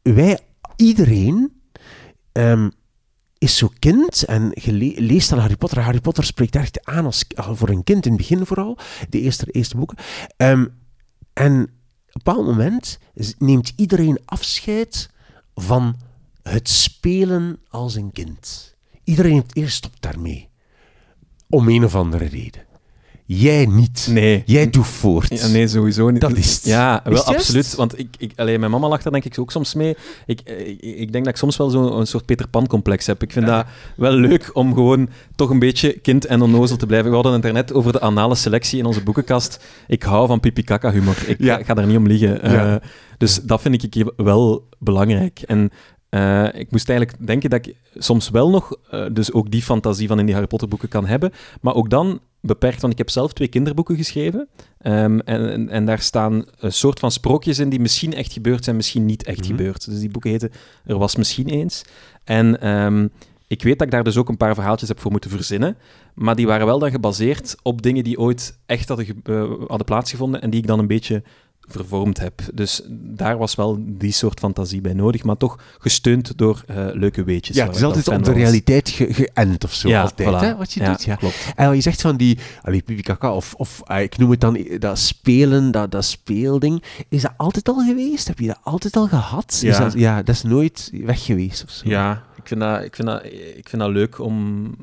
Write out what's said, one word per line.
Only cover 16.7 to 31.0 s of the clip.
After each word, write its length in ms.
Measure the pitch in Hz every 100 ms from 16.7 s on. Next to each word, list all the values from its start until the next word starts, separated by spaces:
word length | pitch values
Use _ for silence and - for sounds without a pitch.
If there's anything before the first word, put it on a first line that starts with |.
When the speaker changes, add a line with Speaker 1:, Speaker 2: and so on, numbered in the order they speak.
| - - - 175 185 185 180 170 165 _
Speaker 1:
als 260 | 117 123 110
een 160 | 101
kind. 640 | 95 82 73 - - - _ _ _
Iedereen 300 | - 160 175
heeft 220 | 147 120 -
eerst 200 | 151 -
stopt 260 | - -
daarmee. 460 | 78 73 82 67 - _ _ _ _ _ _ _ _ _ _
Om 180 | 147 113
een 140 | 117 113
of 100 | 95
andere 300 | 85 82 76
reden. 420 | 92 - - - _ _ _ _ - -
Jij 400 | 92 135 151 123
niet. 420 | 101 120 - -
Speaker 2:
Nee. 320 | 117 107 101 -
Speaker 1:
Jij 240 | 139 147
doet 180 | 135 117
voort. 520 | - 104 82 - 117
Speaker 2:
Ja, 80 | 113
nee, 200 | 110 113
sowieso 420 | 110 107 104 113
niet. 120 | 120
Speaker 1:
Dat 160 | 147 123
is 160 | - -
het. 80 |
Speaker 2:
Ja, 340 | 117 110 127 113
Speaker 1:
Is 60 |
Speaker 2:
wel, 100 | -
Speaker 1:
het 140 | 113 -
juist? 120 | 294
Speaker 2:
absoluut. 360 | 381 123 127 -
Want 240 | 117 127
ik, 80 | 120 -
ik, 140 | 110 -
allee, 240 | 113 113
mijn 120 | 110
mama 160 | 120 151
lacht 160 | 147
daar 80 | 151
denk 140 | 143 131
ik 140 | -
ook 120 | 123
soms 220 | 165 139
mee. 220 | 151 156 156 - - -
Ik, 160 | 117
ik, 400 | - 98 95 101
ik 300 | 113 101